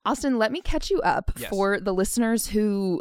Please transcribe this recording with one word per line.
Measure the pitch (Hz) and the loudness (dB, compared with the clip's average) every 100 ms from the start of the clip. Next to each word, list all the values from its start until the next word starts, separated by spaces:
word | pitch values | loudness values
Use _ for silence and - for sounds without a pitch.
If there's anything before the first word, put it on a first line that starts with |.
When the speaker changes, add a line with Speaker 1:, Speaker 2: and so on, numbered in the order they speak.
Speaker 1:
Austin, | 202 277 285 240 | -4 -2 0 0
let | 220 | 0
me | 320 | -2
catch | - 311 - | -2 -2 0
you | 381 | 0
up | 226 - - - | 2 0 -2 -6
Speaker 2:
Yes. | 113 | -2
Speaker 1:
for | 196 196 202 | 0 2 2
the | 190 | 0
listeners | 185 196 233 226 226 - | 0 0 2 2 0 0
who, | 214 208 196 190 175 | 0 2 0 0 -2